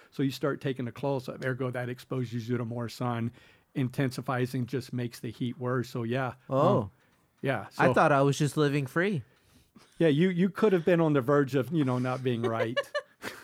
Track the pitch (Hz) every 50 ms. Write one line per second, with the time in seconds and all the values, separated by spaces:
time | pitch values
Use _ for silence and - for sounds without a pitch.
0 | - _ - - 139 135 127 - - 143 139 - - 143 131 131 127 117 113 -
1 | - 139 139 131 127 - - - 135 131 131 120 135 123 123 127 123 120 127 127
2 | - - 139 131 123 110 113 120 110 117 123 120 120 113 120 120 120 110 - -
3 | 127 123 120 117 117 117 - - - - _ _ _ _ - - 131 123 - -
4 | 143 127 127 - 123 - 135 123 127 123 127 131 120 110 - 131 117 - - 123
5 | 123 120 - - - 120 107 - 131 120 123 - 123 123 127 127 117 - - 127
6 | 117 113 120 131 135 120 110 - _ - 135 131 151 180 202 147 107 98 - _
7 | _ _ _ _ _ _ _ _ - 135 131 104 101 - - - 139 - 123 -
8 | 180 156 147 139 139 139 139 - 151 143 - 151 151 143 139 147 139 127 - 165
9 | 175 208 208 143 - - _ _ _ _ _ _ _ _ _ _ - _ _ -
10 | 170 165 139 147 180 190 185 170 185 202 - - 220 214 190 175 156 202 180 165
11 | 165 156 147 139 120 131 143 143 143 127 131 143 120 123 175 160 143 131 127 127
12 | 123 127 127 131 127 131 123 113 117 113 113 113 - 113 120 554 571 - - 571
13 | - _ _ _ - - - -